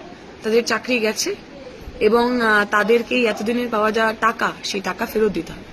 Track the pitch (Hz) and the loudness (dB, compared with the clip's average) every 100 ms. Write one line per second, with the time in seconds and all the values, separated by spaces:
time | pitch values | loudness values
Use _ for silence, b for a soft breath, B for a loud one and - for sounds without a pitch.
0 | - - - - 220 226 226 220 247 247 | -6 -18 -18 -8 2 2 2 -2 0 0
1 | 214 214 359 - - - 539 - - - | 2 0 -4 -6 -10 -16 -16 -14 -14 0
2 | 208 240 240 247 226 208 208 208 202 233 | 2 4 2 2 4 2 4 2 4 4
3 | 226 247 226 208 220 240 240 214 214 220 | 4 2 2 0 -2 -2 0 0 2 2
4 | 220 220 226 226 202 - - 196 190 180 | 0 2 0 0 -2 -4 -6 -4 -4 -4
5 | 233 214 214 170 165 156 - | -4 2 2 0 -6 -12 -16